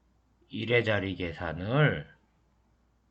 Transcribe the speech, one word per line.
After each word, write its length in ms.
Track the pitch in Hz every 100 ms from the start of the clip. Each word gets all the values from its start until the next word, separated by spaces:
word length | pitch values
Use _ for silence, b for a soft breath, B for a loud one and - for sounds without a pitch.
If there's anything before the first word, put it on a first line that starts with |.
| _ _ _ _ _
일의 340 | 110 110 120
자리 300 | 110 101 98
계산을 920 | 87 87 80 85 80 98 139 139 82 - _ _ _ _ _ _ _ _ _ _